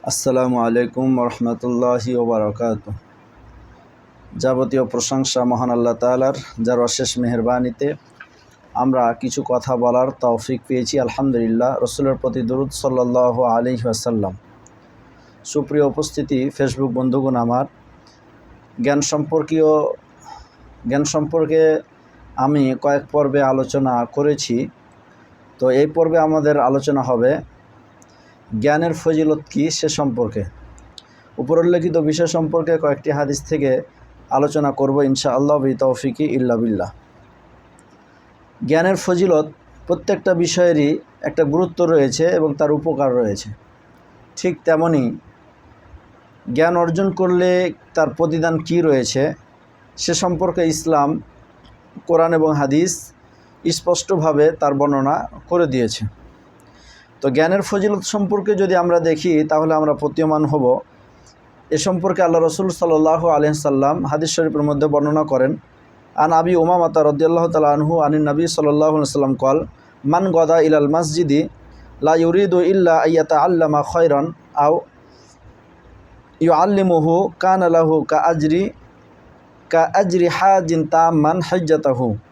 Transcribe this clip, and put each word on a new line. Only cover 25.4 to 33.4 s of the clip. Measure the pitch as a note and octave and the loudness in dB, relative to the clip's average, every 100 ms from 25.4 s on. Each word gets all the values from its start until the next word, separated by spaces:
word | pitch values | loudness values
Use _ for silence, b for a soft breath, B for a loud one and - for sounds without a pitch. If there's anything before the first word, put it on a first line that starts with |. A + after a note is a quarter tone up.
| - - | -20 -2
তো | B2+ | 0
এই | C3 D3+ | 2 2
পর্বে | D#3 E3 E3 | 2 2 2
আমাদের | D#3 D#3 D3+ D3 | 2 2 2 2
আলোচনা | B2+ C#3 C#3+ C#3+ | 2 0 0 -2
হবে | B2 B2 B2 D#3 - - _ - - _ b b b b - A2 | 0 2 2 0 -6 -20 _ -20 -20 _ b b b b -10 -2
জ্ঞানের | C3 D3+ E3+ | 0 0 0
ফজিলত | D#3+ D#3+ D#3 D#3 D3+ - | -2 -2 0 0 -2 -4
কী | - D#3 | -4 -2
সে | - D#3 | -2 -4
সম্পর্কে। | - C#3+ A#2 A2+ G#2+ F#2 - - - - - B B B - | -2 -4 -2 -4 -4 -8 -12 -20 -20 -20 -20 B B B -10
উপর | B2+ E3 | 0 2
উল্লেখিত | E3+ F3 E3+ E3 | 2 2 0 0
বিষয় | D3+ D3+ E3 | 0 0 0
সম্পর্কে | E3 D#3+ E3 D#3+ D#3+ | 0 -2 -2 0 0
কয়েকটি | D3+ C#3 D#3 | 0 -2 -4
হাদিস | C#3+ C#3+ C#3+ | -2 -2 -4